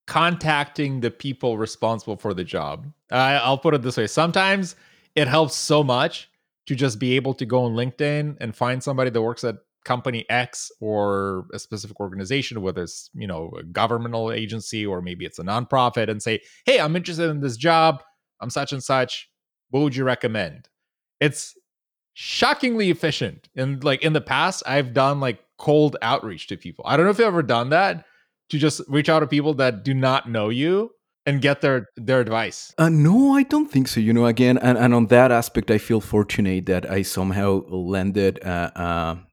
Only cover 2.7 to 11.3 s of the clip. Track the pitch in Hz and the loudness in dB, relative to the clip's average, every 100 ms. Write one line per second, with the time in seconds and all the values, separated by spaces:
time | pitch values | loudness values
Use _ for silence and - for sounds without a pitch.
2.7 | 73 143 - _ 123 131 143 120 135 165 | -8 -14 -20 _ 0 2 2 2 2 2
3.7 | 147 123 123 107 - 165 190 190 196 180 | 0 -2 -2 -2 0 0 2 2 0 -2
4.7 | - _ _ _ - 143 151 151 - - | -10 _ _ _ -2 2 2 2 -2 2
5.7 | 151 139 123 160 - - _ _ _ - | 2 4 0 0 -4 -16 _ _ _ -8
6.7 | 131 135 110 127 131 131 127 117 127 120 | -2 -2 -2 0 0 0 -6 -2 0 0
7.7 | 113 127 - 147 147 147 147 113 - 120 | -2 -4 -2 -2 -2 -4 -6 -10 -4 -2
8.7 | 127 143 131 127 117 113 117 123 104 _ | -2 -4 -2 0 0 -2 -4 -6 -6 _
9.7 | _ - 123 131 117 - 120 123 - - | _ -4 -4 -2 -6 -2 -2 -2 -8 -14
10.7 | - 107 107 101 98 98 | -10 -4 -2 0 0 -2